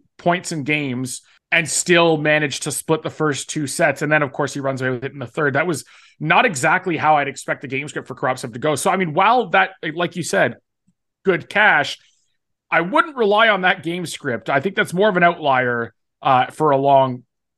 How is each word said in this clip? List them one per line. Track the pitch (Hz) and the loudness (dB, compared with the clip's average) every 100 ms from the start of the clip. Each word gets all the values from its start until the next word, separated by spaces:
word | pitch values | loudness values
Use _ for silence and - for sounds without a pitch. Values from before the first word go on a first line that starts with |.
| _ - | _ -6
points | 175 180 180 | -2 -2 -4
in | 165 | -6
games | 135 151 139 123 127 - _ _ _ | -2 -2 -2 -6 -8 -10 _ _ _
and | 170 160 | -2 0
still | - - 170 170 156 | -2 2 4 4 2
manage | 151 151 151 - | 2 0 0 -4
to | 156 | -8
split | 135 - 156 | -6 -2 -2
the | 156 | -4
first | - 156 135 - | -4 -2 -2 -6
two | 160 139 | -6 -6
sets. | - 160 135 | 0 0 0
And | 147 | 0
then, | 151 | 0
of | 143 | 0
course, | - 143 | -4 -6
he | 139 | -4
runs | 135 131 | -6 -4
away | 131 | -4
with | 123 | -4
it | 135 | -8
in | 139 | -10
the | 123 | -10
third. | - 147 | -2 0
That | 135 175 | 0 -2
was | 139 - - _ - | -4 -8 -20 _ -6
not | 151 185 254 | 0 2 2
exactly | 143 156 180 185 151 | 0 0 0 -2 0
how | 147 151 | 2 2
I'd | 135 | 0
expect | 131 - 147 | -6 -8 -8
the | 135 | -8
game | 131 147 | -8 -8
script | 147 131 | -10 -12
for | |
Karatsev | 123 135 131 131 | -6 -4 -4 -8
to | 120 | -4
go. | 151 151 | -2 0
So, | 196 | 0
I | 185 | 0
mean, | 175 | 0
while | 147 196 247 185 | 2 4 2 2
that, | 190 185 - 175 | 2 0 -2 -8
like | 156 175 | -4 -4
you | 175 | -4
said, | 151 190 139 117 _ _ _ _ _ _ | -2 0 0 -2 _ _ _ _ _ _
good | 190 170 127 | 0 0 0
cash, | 202 208 160 139 - _ _ _ _ _ _ _ | 2 4 4 0 -6 _ _ _ _ _ _ _
I | 165 | -2
wouldn't | 175 294 339 277 | 0 0 0 0
rely | 208 208 226 | 2 4 4
on | 196 | 4
that | 185 196 | 0 0
game | 147 180 175 | -4 -6 -8
script. | - 143 113 - | -8 -6 -6 -2
I | 139 | -2
think | 190 196 | -2 -2
that's | 175 | -2
more | 175 214 | 0 2
of | 180 | 4
an | |
outlier, | 175 170 147 127 123 120 113 _ _ _ | 2 2 0 2 0 -2 -6 _ _ _
uh, | 147 127 127 | 2 2 2
for | - 156 | 0 2
a | 139 | 4
long, | 139 139 131 127 - _ _ | 4 4 4 -2 -12 _ _